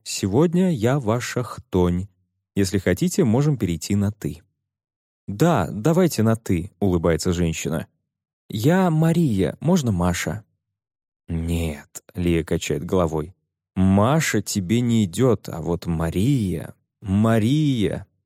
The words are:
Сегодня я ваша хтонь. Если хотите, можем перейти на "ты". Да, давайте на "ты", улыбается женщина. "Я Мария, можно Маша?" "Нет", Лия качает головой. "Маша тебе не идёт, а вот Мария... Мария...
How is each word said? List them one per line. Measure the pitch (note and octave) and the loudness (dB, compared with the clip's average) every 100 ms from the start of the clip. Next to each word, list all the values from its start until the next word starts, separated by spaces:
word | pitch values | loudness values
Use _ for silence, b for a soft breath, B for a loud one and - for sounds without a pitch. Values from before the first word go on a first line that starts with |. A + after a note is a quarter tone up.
Сегодня | - - G2+ A2 E3+ F3 F#3 | -12 -4 0 2 2 2 0
я | C3+ A2+ C#3+ | 0 0 0
ваша | G#2+ A#2+ A#2 A#2+ | 0 -2 -2 -6
хтонь. | G2+ - - F#2 F2+ F2+ G2 _ _ _ _ - | -6 -12 -2 0 2 0 -6 _ _ _ _ -2
Если | F#2+ G2 | 0 0
хотите, | - F3+ F3+ - | 0 0 0 2
можем | C3+ A#2 D3 C3+ | 2 2 2 0
перейти | F2+ E2 - G2+ | -2 -4 -2 0
на | G2+ | 0
"ты". | - D2 D#2+ _ _ _ _ _ _ _ _ - | -4 -10 -10 _ _ _ _ _ _ _ _ -12
Да, | G2+ E3 C#3 D2+ | 0 2 2 0
давайте | G2 C3 E3+ F3 - | -2 0 2 2 2
на | A2 A2+ | 2 0
"ты", | - F2 F2 _ | 0 -2 -4 _
улыбается | G2+ F2 E2+ D#2 F#2 | 0 2 2 0 0
женщина. | F2 E2+ D#2+ - D#2 - _ _ _ _ _ _ | 0 -2 -2 -6 -6 -8 _ _ _ _ _ _
"Я | A2 B2+ F#3 F3+ | -2 2 2 2
Мария, | D#3 E3 E3+ D#3 F#2+ D#2 - | 2 2 2 2 0 -2 -2
можно | D3+ F#3 B2 | 0 2 2
Маша?" | F2+ F2+ F2 F2 G#2+ - _ _ _ _ _ _ _ - | 0 0 -2 -6 -8 -12 _ _ _ _ _ _ _ -8
"Нет", | E2 E2 E2+ E2 D2 - - - | -6 -4 -2 -4 -8 -16 -20 -14
Лия | - F2 E2 | -4 0 0
качает | D#2 E2+ - D2 | 0 -4 -2 -6
головой. | F2 F#2 E2 D#2 D2+ _ _ _ _ - | -2 0 0 -2 -8 _ _ _ _ 0
"Маша | F#2+ G2 A2+ D#3+ C#3+ A2 | 4 4 4 2 0 -2
тебе | - G#2 F2 A#2 | -2 -6 0 0
не | B2 A#2 G2 | 2 2 0
идёт, | F#2 B2+ G#2 - | 2 2 2 -4
а | E2 | -8
вот | D#2 E2 E2+ | -4 -4 -4
Мария... | E2 E2 F2 A#2+ C#3 F#2+ D#2+ A1+ - _ _ | -2 -2 0 0 0 0 -4 -8 -18 _ _
Мария... | G2 G2 A2+ A2+ A2 D3+ D3 B2+ F2 - - _ | -2 2 4 2 2 2 2 0 0 -4 -10 _